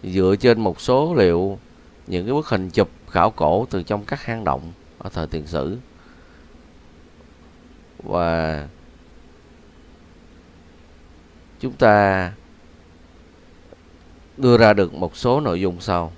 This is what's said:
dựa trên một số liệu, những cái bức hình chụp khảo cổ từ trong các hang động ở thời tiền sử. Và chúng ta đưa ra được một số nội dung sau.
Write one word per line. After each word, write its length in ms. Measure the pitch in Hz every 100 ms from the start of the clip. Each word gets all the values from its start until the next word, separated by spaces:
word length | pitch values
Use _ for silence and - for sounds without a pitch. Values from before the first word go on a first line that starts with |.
dựa 320 | 90 92 92 101
trên 200 | 123 113
một 220 | 107 87
số 340 | - 127 156 165
liệu, 440 | 92 85 95 98 - - - - -
những 180 | 90 98
cái 80 |
bức 140 | 143 156
hình 220 | 104 92
chụp 200 | 98 95 - -
khảo 220 | 90 95
cổ 360 | - 76 92 127
từ 140 | 95
trong 220 | 85 104 101
các 180 | 147
hang 200 | - 113
động 280 | 98 67 78 90 - _
ở 120 | -
thời 140 | - 78
tiền 200 | 80 76
sử. 300 | 80 69 113 - - - - - - - - - - - - - - - - - - - - - -
Và 640 | - 87 85 82 80 78 73 - - - - - - - - - - - - - - - - - - - - - - - - - - - - -
chúng 140 | 131
ta 580 | 127 120 104 101 95 90 104 - - - - - - - - - - - - - - - - - - - -
đưa 200 | 127 120
ra 160 | 113
được 200 | 101 90
một 240 | 76 87 -
số 240 | 123 135
nội 200 | 143 87
dung 200 | 95 87
sau. 300 | 98 87 82